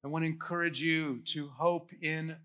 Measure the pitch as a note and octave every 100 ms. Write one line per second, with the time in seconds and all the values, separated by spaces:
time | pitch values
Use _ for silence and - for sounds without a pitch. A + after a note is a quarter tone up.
0 | C#3 D#3+ E3 D#3+ - F3 E3+ C3+ D#3+ D#3+
1 | D3+ A#2+ - D#3 C#3+ C3 E3+ E3+ - -
2 | D#3 D#3+ D#3+ D#3+